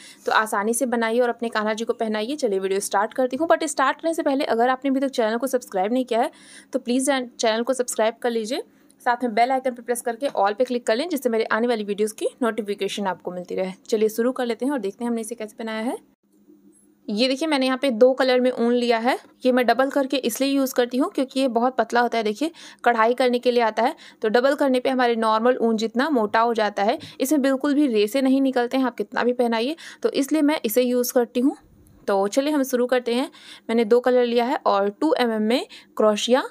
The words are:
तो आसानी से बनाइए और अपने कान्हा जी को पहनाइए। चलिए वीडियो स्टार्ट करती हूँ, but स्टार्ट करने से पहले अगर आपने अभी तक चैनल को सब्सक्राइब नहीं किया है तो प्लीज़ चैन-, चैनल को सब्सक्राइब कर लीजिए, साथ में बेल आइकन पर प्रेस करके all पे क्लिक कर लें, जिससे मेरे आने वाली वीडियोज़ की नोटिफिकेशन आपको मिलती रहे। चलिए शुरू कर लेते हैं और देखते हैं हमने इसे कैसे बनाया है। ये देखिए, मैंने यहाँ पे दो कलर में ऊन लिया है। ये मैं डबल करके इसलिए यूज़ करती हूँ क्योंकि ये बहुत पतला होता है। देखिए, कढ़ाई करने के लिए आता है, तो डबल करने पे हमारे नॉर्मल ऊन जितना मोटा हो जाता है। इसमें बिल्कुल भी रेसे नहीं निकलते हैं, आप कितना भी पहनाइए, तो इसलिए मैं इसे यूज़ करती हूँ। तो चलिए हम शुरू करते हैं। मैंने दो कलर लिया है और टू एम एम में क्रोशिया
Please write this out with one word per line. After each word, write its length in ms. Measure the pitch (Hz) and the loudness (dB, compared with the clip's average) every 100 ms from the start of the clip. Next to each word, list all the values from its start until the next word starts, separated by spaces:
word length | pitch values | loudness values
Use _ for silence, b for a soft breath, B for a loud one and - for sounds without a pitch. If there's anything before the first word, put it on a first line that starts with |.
| B B - | B B 0
तो 60 | |
आसानी 420 | - 220 214 208 | 2 2 0 0
से 120 | 233 262 | 0 0
बनाइए 340 | 233 226 233 | 0 0 0
और 80 | 247 | 0
अपने 200 | 233 233 | -2 -4
कान्हा 260 | 226 214 | -2 -2
जी 100 | 214 | -2
को 80 | 226 | -4
पहनाइए। 440 | 233 226 214 220 302 | -4 -2 -4 -4 -4
चलिए 220 | 240 190 | -2 -2
वीडियो 220 | 190 196 | -2 -4
स्टार्ट 340 | 202 202 226 | -2 -2 -2
करती 220 | - 254 262 | -2 -2 0
हूँ, 120 | 330 | 0
but 160 | 320 320 | 0 0
स्टार्ट 340 | - 269 294 | 0 0 0
करने 140 | 320 | -4
से 80 | 330 | -2
पहले 220 | 311 269 - | 0 0 0
अगर 220 | 226 247 | 2 2
आपने 220 | 262 277 | 0 0
अभी 100 | 269 | 0
तक 100 | 269 | -2
चैनल 260 | 269 220 233 | 0 -2 0
को 100 | 269 | -2
सब्सक्राइब 460 | 254 - 196 196 | -4 -4 -2 0
नहीं 120 | 254 | 0
किया 180 | 247 226 | 0 0
है 80 | 294 B B B B | 0 B B B B
तो 60 | 262 | -6
प्लीज़ 280 | 254 254 262 | -2 0 2
चैन-, 220 | 269 247 | 0 -2
चैनल 320 | - 226 220 | -4 -2 0
को 120 | 240 | -2
सब्सक्राइब 400 | 254 247 - 220 233 | -2 -2 0 0 0
कर 80 | 247 | -2
लीजिए, 320 | 233 214 302 - b b b | -2 -4 -6 -8 b b b
साथ 220 | 254 240 | -2 -2
में 100 | 247 | 0
बेल 180 | 214 240 | 2 2
आइकन 220 | 262 254 | 2 -2
पर 80 | 247 | -6
प्रेस 200 | 240 240 | -6 -6
करके 260 | 247 226 277 | -4 -4 -4
all 260 | - 196 | 0 0
पे 100 | 208 | 2
क्लिक 220 | 254 240 247 | -2 -2 -2
कर 100 | 226 | -2
लें, 120 | 339 | -2
जिससे 200 | 311 247 | -2 -2
मेरे 160 | 226 220 | 0 0
आने 200 | 220 240 | 0 0
वाली 180 | 233 | 0
वीडियोज़ 300 | 202 196 214 | -2 -2 -4
की 140 | - 427 - | -4 -6 -2
नोटिफिकेशन 640 | 233 220 202 202 196 214 196 | -4 -2 -4 -4 -4 -4 -4
आपको 260 | 175 - | -6 -8
मिलती 220 | 180 175 | -10 -8
रहे। 180 | 185 185 185 - | -4 -4 -8 -4
चलिए 200 | 220 214 | 0 0
शुरू 240 | 214 233 | 0 -2
कर 140 | 262 240 | -2 -4
लेते 200 | 226 247 | -4 -2
हैं 60 | |
और 60 | 285 | -2
देखते 240 | 196 202 | -4 -6
हैं 60 | 240 | -6
हमने 100 | 233 | -4
इसे 140 | 220 | -6
कैसे 220 | 233 214 - | -10 -12 -12
बनाया 240 | 220 220 | -10 -6
है। 140 | 226 381 _ _ _ _ _ - _ _ _ _ - | -6 -8 _ _ _ _ _ -20 _ _ _ _ -6
ये 180 | 208 254 | -2 0
देखिए, 200 | 262 320 | 0 -2
मैंने 180 | 277 262 | 0 0
यहाँ 120 | 262 | 0
पे 120 | - | 0
दो 200 | 220 254 | 4 4
कलर 260 | 262 262 254 | 4 2 2
में 100 | 254 | 2
ऊन 220 | 247 233 | 0 0
लिया 240 | 247 240 226 | 0 0 0
है। 180 | 233 330 - _ | 0 -2 -6 _
ये 60 | 254 | 0
मैं 120 | 254 240 | 2 2
डबल 240 | 233 269 | 2 2
करके 260 | 277 269 277 | 0 0 -2
इसलिए 320 | 240 - 269 | -2 -2 0
यूज़ 220 | 277 262 | 0 0
करती 220 | - 240 247 | 0 -2 0
हूँ 140 | 330 | -2
क्योंकि 300 | - 262 262 | -2 -4 0
ये 80 | 269 | 0
बहुत 280 | 226 254 254 | 0 0 0
पतला 240 | 220 247 | 0 0
होता 180 | 233 233 | 0 0
है। 60 | |
देखिए, 260 | 214 208 311 B B B | -2 -2 -6 B B B
कढ़ाई 300 | 240 226 226 | 0 2 2
करने 240 | 247 254 240 | 4 2 2
के 120 | 247 | 2
लिए 120 | 240 | 2
आता 200 | 220 220 | 2 2
है, 120 | 240 - B B | -2 -2 B B
तो 60 | 220 | 0
डबल 260 | 240 269 | 2 2
करने 260 | 277 285 254 | 2 2 2
पे 100 | 269 | 0
हमारे 240 | 262 247 226 | 0 2 2
नॉर्मल 400 | 220 220 240 254 | 2 2 2 2
ऊन 180 | 226 226 | 2 0
जितना 320 | 220 233 302 | 0 0 0
मोटा 300 | 262 208 226 | 2 2 2
हो 140 | 233 | 2
जाता 280 | 226 208 208 | 2 0 0
है। 160 | 202 311 B B | 0 0 B B
इसमें 220 | 269 302 | 0 2
बिल्कुल 320 | 269 269 294 | 2 0 0
भी 120 | 277 294 | 2 2
रेसे 360 | 214 208 269 | 2 2 2
नहीं 180 | 262 269 | 2 2
निकलते 340 | 269 254 240 262 | 2 0 0 0
हैं, 80 | |
आप 120 | 254 247 | -2 -2
कितना 280 | 202 - | -6 -2
भी 80 | 233 | 0
पहनाइए, 440 | 247 240 226 240 330 B B | 0 0 0 -2 -6 B B
तो 80 | 226 | -4
इसलिए 300 | - 277 311 | -2 0 2
मैं 180 | 294 311 | 2 0
इसे 180 | 226 247 | 0 0
यूज़ 300 | 247 247 240 | 2 0 0
करती 280 | 254 240 254 | 0 0 0
हूँ। 160 | 269 - - _ - - - | 0 -2 -12 _ -20 -12 -2
तो 180 | 196 202 | 0 0
चलिए 240 | 269 277 | 0 0
हम 100 | 302 | 0
शुरू 220 | 262 247 247 | 0 0 0
करते 280 | 254 240 | 0 0
हैं। 160 | 240 302 B B B - | -2 -4 B B B -4
मैंने 160 | 226 | 0
दो 160 | 214 240 | 2 2
कलर 260 | 247 247 240 | 4 2 2
लिया 180 | 240 | 2
है 160 | 240 294 - | 0 0 2
और 240 | 202 202 | 2 0
टू 240 | 208 311 - | -2 0 0
एम 120 | 240 | 0
एम 100 | 220 | 0
में 220 | 214 262 392 B B - | 0 0 -4 B B 0
क्रोशिया 480 | 214 214 - 254 453 | 2 2 2 0 0